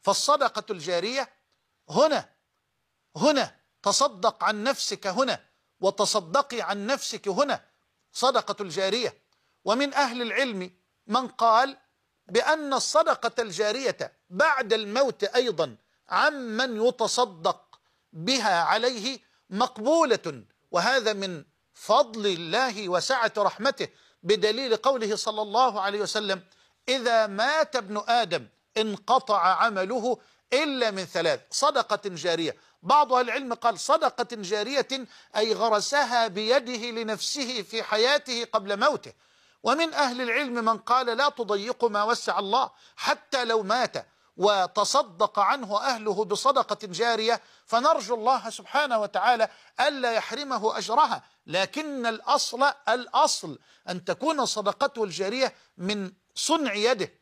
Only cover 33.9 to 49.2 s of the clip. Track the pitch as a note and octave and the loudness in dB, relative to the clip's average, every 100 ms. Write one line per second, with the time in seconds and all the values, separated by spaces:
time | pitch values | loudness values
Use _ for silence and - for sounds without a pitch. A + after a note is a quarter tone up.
33.9 | D#4 D4 - A#3+ A#3 F3+ G#3 G#3+ C#4 - | 2 2 -2 -6 -6 -4 -4 -2 -2 -2
34.9 | C4 A#3+ - _ G#3+ A3 F#3+ A3+ G#3+ - | -4 -8 -18 _ -2 0 0 2 2 2
35.9 | C#4+ B3 A#3+ A3+ F3+ G#3+ C4+ A#3+ B3 A#3+ | 0 2 2 0 -2 2 0 0 -8 -6
36.9 | A3+ A3 G#3+ - D4 B3 B3 F#3 A3+ G3+ | -6 -6 -6 -6 -6 -6 -6 -6 -8 -2
37.9 | G#3+ A#3+ C#4+ C#4+ A#3+ A#3 A3 G3 G3+ C4 | 2 2 2 0 -8 -4 -4 -4 0 0
38.9 | C#4 B2+ - _ _ _ _ - C#4 E4 | 0 -8 -20 _ _ _ _ -2 0 0
39.9 | D4+ C#4 B3 B3 B3 C#4+ A#3+ A3+ A3+ - | 0 0 0 -2 -2 -2 -2 0 -2 2
40.9 | B3 A#3+ A3+ C#4+ C#4+ G#3+ G#3 G#3 B3 A#3 | 0 2 0 0 0 -4 -2 -2 -2 0
41.9 | G#3 G#3+ A#3 - F#3 G3 A#3 C4+ _ _ | 0 0 0 0 -2 0 0 -2 _ _
42.9 | - - D4 _ C4+ A#3+ A3+ G3 A#3+ A3+ | -8 -2 -2 _ -4 0 0 2 0 0
43.9 | C#3+ - _ _ - F#3+ G3+ F3+ - G#3 | -4 -12 _ _ 0 2 4 2 0 2
44.9 | C#4 C4 E3+ F3+ - G3 C4 G#3+ G#3 B3+ | 2 0 0 0 2 2 2 -2 -2 -2
45.9 | A#3 G#3+ F#3+ G#3+ G3+ - F#3 F#3+ G#3 G#3 | -2 -2 -2 -2 0 2 2 0 -4 -6
46.9 | E3 A#3 A3+ A3 A#3 - _ _ A3+ C#4 | -2 0 2 0 0 -4 _ _ 0 2
47.9 | D#4+ G3+ A#3+ A3 B3+ G#3 - F#3+ C#4 D4 | 2 0 -2 0 0 -2 -12 -4 -2 0
48.9 | A3+ G3+ F#3 | 0 -2 0